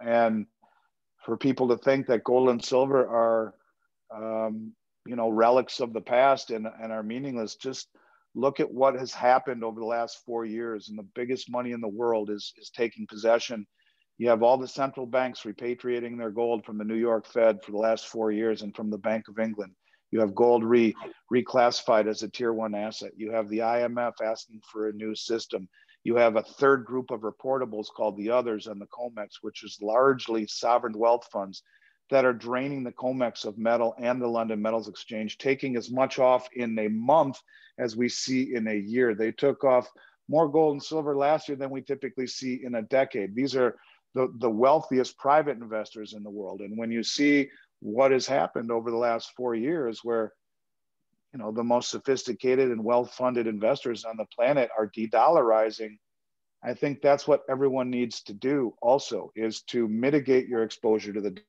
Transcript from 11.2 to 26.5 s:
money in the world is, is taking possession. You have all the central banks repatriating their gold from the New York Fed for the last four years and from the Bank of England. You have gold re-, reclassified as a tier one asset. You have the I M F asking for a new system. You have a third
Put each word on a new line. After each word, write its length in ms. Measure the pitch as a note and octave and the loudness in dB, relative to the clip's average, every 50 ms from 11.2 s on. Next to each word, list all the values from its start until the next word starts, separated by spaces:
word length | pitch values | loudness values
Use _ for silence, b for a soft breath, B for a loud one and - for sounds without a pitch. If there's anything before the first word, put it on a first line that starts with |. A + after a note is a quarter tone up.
| B2 B2 C3 B2 - - | -6 -6 -6 -6 -6 -6
money 220 | A#2+ B2 B2 B2 | -6 -6 -4 -6
in 100 | A#2+ A#2 | -6 -6
the 60 | A#2 | -8
world 420 | G#2 G2+ A2+ A#2+ A#2+ A2+ A2 G#2+ G#2 | -8 -6 -2 0 0 0 0 -2 -4
is, 240 | G#2 G#2 - - - | -6 -8 -8 -14 -18
is 140 | _ - - | _ -20 -18
taking 360 | - - A#2+ A2 - A2 G#2+ | -6 -4 -4 -4 -4 -8 -12
possession. 640 | - A2 G#2 G#2+ A2+ A#2 A#2+ - - A#2+ G#2+ G2+ - _ _ _ _ _ _ _ _ _ - | -12 -10 -2 2 2 2 2 2 -4 -8 -10 -10 -14 _ _ _ _ _ _ _ _ _ -2
You 120 | A#2 A#2+ | 2 2
have 120 | A#2 G#2+ A#2 | 2 4 6
all 140 | A#2 C3 | 4 4
the 100 | C3 C3 | 4 0
central 380 | A#2+ - C#3+ C#3 C3+ - C#3 C3 | -6 -4 -4 -4 -4 -4 -8 -8
banks 380 | A#2 A#2+ B2+ B2+ B2+ A#2+ - - | -4 -2 -2 -2 -2 -4 -8 -12
repatriating 720 | A2 G2 - B2+ A#2+ B2 A#2+ - B2 B2 A#2+ A#2+ A#2+ A#2+ | -12 -10 -8 -6 -6 -6 -6 -4 -4 -4 -4 -4 -6 -8
their 140 | A#2+ A#2 A2 | -8 -8 -6
gold 340 | G2+ A#2 A#2 A#2 A#2 A2 - | -2 -2 0 0 0 -2 -4
from 140 | - A2 G#2+ | -8 -8 -6
the 60 | G#2+ | -4
New 100 | G#2+ A2+ | -4 -2
York 320 | A2+ A#2 A#2 A2+ G#2+ - | 0 2 2 0 0 -2
Fed 360 | - - A#2+ A2+ A2 G#2+ G#2 - | -2 0 4 4 4 4 2 -4
for 100 | - G#2 | -8 -4
the 40 | |
last 300 | G#2 A2 A2+ A2+ A2 - | 0 0 0 0 0 -4
four 260 | - - A2+ A2 A2 G#2 | -8 -4 -2 0 0 0
years 300 | G#2 A2+ A2+ A2 G2 G#2+ | 2 0 0 0 -2 -4
and 120 | G2+ - | -10 -8
from 140 | - A2 G#2+ | -6 -6 -4
the 80 | G#2+ | -6
Bank 320 | G2 G2+ A2 A2 A2+ - - | -4 -2 -2 -2 -2 -4 -8
of 100 | G2+ A2+ | -6 -4
England. 340 | A2+ A2+ G#2+ G#2 G2 F#2+ _ _ _ _ _ _ _ _ | -4 -4 -4 -6 -8 -10 _ _ _ _ _ _ _ _
You 100 | - A2+ | 0 2
have 140 | A2 G2+ F#2+ | 2 2 4
gold 300 | G#2+ A#2+ A#2+ A#2+ A#2 A2+ | 4 6 6 6 4 4
re-, 300 | A2+ A#2+ A#2+ A#2 A2 - B B B B B B _ | 6 6 6 6 4 2 B B B B B B _
reclassified 760 | A#2+ B2+ A#2+ - - B2+ A#2+ A#2+ A#2+ - - - A#2 G#2+ G#2 | 0 0 0 2 2 4 4 4 2 0 0 2 4 4 4
as 160 | G#2+ G#2+ - A2 | 2 -2 -4 -8
a 80 | G2+ | -10
tier 240 | - - B2 A#2 A2+ | -8 -4 -2 -2 -2
one 200 | A2 A2+ G#2+ G#2+ | -2 -4 -4 -4
asset. 360 | G#2 G#2+ A2 G#2+ - G#2+ F#2+ - | -6 -6 -6 -8 -10 -12 -14 -12
You 160 | G2 G#2+ G#2+ A2+ | -10 -8 -4 -4
have 180 | A2+ G#2+ G#2 | -4 -4 -2
the 100 | G#2+ A2 | -2 -2
I 220 | A2+ A2+ A#2+ A#2+ A#2+ | 0 0 0 0 0
M 160 | A#2+ A#2+ B2 | -2 -2 -2
F 160 | A#2+ A#2 - - A2+ | -4 -4 -4 -4 -4
asking 380 | A2 A2 - - - A2 G#2+ - - - | -4 -4 -6 -8 -16 -20 -20 -20 -14 -8
for 160 | G#2+ G#2+ G#2+ | -4 -4 -4
a 40 | G#2+ | -4
new 200 | G#2+ G#2+ A2 G#2+ | -6 -8 -8 -8
system. 540 | - - - A2+ A2+ - - - G2 F#2+ - b b b b b b _ | -8 -4 -4 -4 -4 -4 -6 -8 -8 -8 -10 b b b b b b _
You 140 | A2+ A#2 | 0 4
have 200 | B2 A#2+ A#2 G#2+ | 4 4 4 4
a 60 | A2 - | 2 -2
third 440 | - | -2